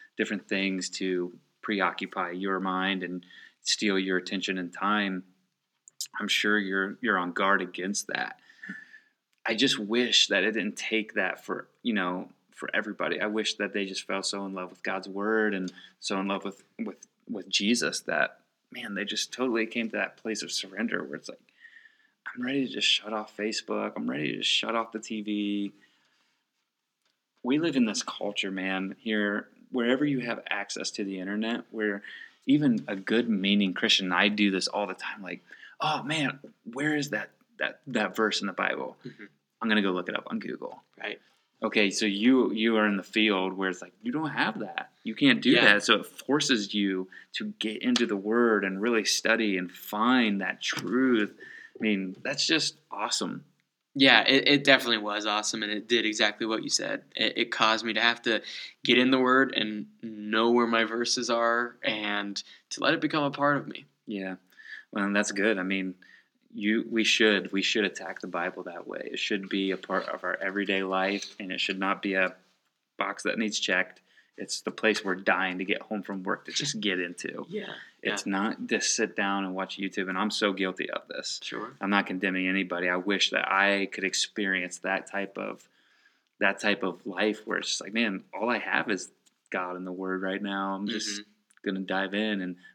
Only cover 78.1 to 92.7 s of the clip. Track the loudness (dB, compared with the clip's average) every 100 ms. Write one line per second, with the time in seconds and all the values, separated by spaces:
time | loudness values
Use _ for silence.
78.1 | -4 -2 -2 -2 -4 -2 -2 0 0 0
79.1 | 0 0 0 -2 -4 -6 -6 -6 -4 -4
80.1 | -2 -2 0 0 2 -2 -2 -6 -6 -8
81.1 | -10 -8 -8 -8 -8 -10 -6 0 2 2
82.1 | 0 -2 0 0 0 -2 -2 0 0 0
83.1 | 2 2 2 2 4 4 4 0 -2 -2
84.1 | 0 -2 -2 -2 0 -2 -6 -2 -2 -2
85.1 | -6 -6 -6 -8 -8 _ _ _ _ _
86.1 | _ _ 0 0 2 0 0 0 -4 -6
87.1 | 0 0 0 -2 -4 -2 -4 -4 -2 0
88.1 | -2 -8 -4 -2 -2 0 -2 0 -2 -6
89.1 | _ _ _ _ -4 -4 -6 -8 -6 -4
90.1 | -2 -2 -4 -4 -4 -4 -4 -4 -4 -6
91.1 | -8 -12 _ _ _ -4 -4 -2 -2 -2
92.1 | 0 0 -2 -4 -8 -14